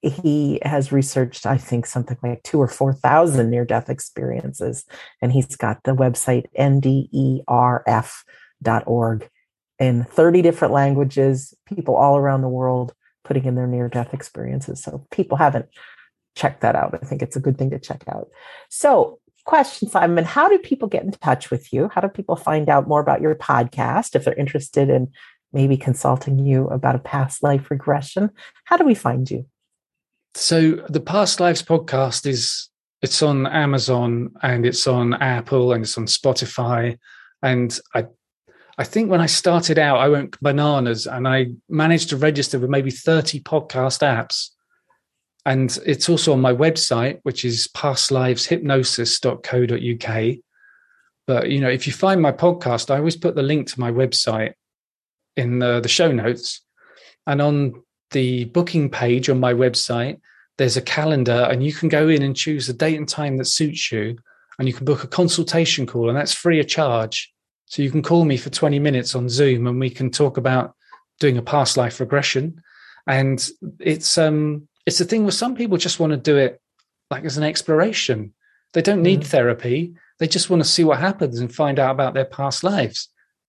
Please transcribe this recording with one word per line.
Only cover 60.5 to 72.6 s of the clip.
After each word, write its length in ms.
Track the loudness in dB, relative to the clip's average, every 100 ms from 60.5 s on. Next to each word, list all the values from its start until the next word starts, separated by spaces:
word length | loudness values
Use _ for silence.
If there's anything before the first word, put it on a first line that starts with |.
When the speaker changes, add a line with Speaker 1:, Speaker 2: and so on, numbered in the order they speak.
| -2
Speaker 2:
there's 220 | 0 0
a 40 |
calendar, 640 | -2 -2 0 0 2 2 2
and 120 | 0
you 100 | -2
can 160 | -2 0
go 200 | 2 4
in 140 | 4
and 120 | 2
choose 320 | -4 -4 -4 -6
the 60 |
date 240 | -2 -2 -2
and 120 | -4
time 280 | -6 -4 -4
that 80 |
suits 480 | -2 -2 -2 -2 -6
you, 260 | -4 -4 -8 _ _ _ -4
and 80 | -4
you 80 |
can 120 | -2 -2
book 180 | -2
a 40 | -2
consultation 800 | 0 0 0 -2 0 0 0 -2
call, 220 | -2 0
and 80 | 0
that's 160 | -2
free 260 | -2 0 2
of 80 | 0
charge. 640 | 0 0 0 -2 -6 -10 _ _ _ _
So 160 | -4
you 80 | -2
can 120 | -2
call 220 | 2 4
me 120 | 4 0
for 140 | -4
twenty 280 | -2 0 2
minutes 360 | 2 0 -2
on 140 | -4 -2
Zoom, 380 | 2 2 2 0
and 120 | -2
we 120 | -4
can 200 | -2 -6
talk 260 | 2 0 2
about 380 | 0 0 0 _ _ -20 _ _
doing 160 | 0 2
a 60 |
past 340 | 0 0 2 0
life 240 | -2 -2
regression. 600 | -2 0 0 -2 -4 -8